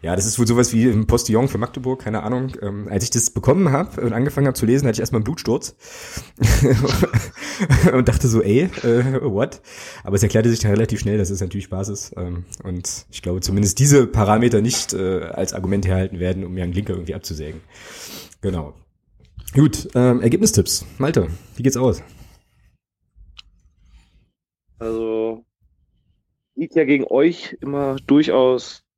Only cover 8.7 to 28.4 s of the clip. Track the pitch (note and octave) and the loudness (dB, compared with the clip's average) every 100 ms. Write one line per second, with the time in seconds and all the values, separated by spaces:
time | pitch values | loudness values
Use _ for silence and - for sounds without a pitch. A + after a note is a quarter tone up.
8.7 | - A#2+ A#2+ B2+ C3 C#3+ G2 C3 - - | -2 2 2 2 0 -2 -2 -2 -6 -20
9.7 | - - - - G2 G#2 A2 A#2 A2+ G#2 | -20 -18 -14 -2 0 2 4 2 2 2
10.7 | G2+ A2+ G#2 G#2 G#2+ F#2 F#2+ F#2 G2+ - | 2 0 -2 0 0 -2 -4 -6 -8 -8
11.7 | F#2+ G2 G2+ - - F2+ F2 F2+ - F#2 | -8 -6 -8 -12 -10 -8 -8 -10 -14 -10
12.7 | F2+ - - - - F2+ F#2 - G2 G2+ | -8 -8 -12 -14 -10 -6 -4 -2 0 0
13.7 | G2+ C#3+ C#3+ B2 G#2+ G#2+ A2 A#2+ A2+ A2+ | 2 6 6 6 2 4 4 4 4 2
14.7 | - - F#2 F#2 F#2 E2 - F#2+ - F#2 | -2 -4 -4 -2 -2 -4 -4 -4 -4 -2
15.7 | G2+ F#2 F#2 F#2+ F2+ F2+ F#2 F2+ F#2 F2+ | 0 0 0 -2 -2 -2 -2 -6 -6 -4
16.7 | F2+ G2+ F2+ E2 D2+ - D2+ D2+ D#2 _ | -4 -4 -6 -6 -10 -8 -10 -10 -14 _
17.7 | - - - - - - _ G2 F2+ C#2+ | -20 -20 -18 -18 -18 -20 _ -6 -4 -8
18.7 | - _ _ _ _ _ - - C3+ D3+ | -16 _ _ _ _ _ -18 -2 4 4
19.7 | - - B2+ B2 B2 A#2 E3 G#3 - - | 2 -4 2 2 4 2 2 2 2 0
20.7 | - - - C#3 D#3 D#2 F2+ - - B2+ | -4 -8 -4 0 0 -2 -6 -12 -2 -2
21.7 | B2 B2+ - - - - _ _ _ _ | 2 0 0 -8 -20 -20 _ _ _ _
22.7 | _ _ _ _ _ - - _ _ _ | _ _ _ _ _ -20 -20 _ _ _
23.7 | _ _ - _ _ _ _ _ _ _ | _ _ -20 _ _ _ _ _ _ _
24.7 | _ A2+ A2+ A2+ A2 A2 A2 _ _ _ | _ -8 -4 -4 -4 -4 -6 _ _ _
25.7 | _ _ _ _ _ _ _ _ - D#3+ | _ _ _ _ _ _ _ _ -10 -2
26.7 | E3 C#3 C#3+ - B2+ D#3+ E3 - - C3 | 0 2 0 2 2 2 0 -12 -12 -8
27.7 | C#3 C#3 C3+ - C#3+ D3+ C3 | -4 -4 -4 2 4 4 4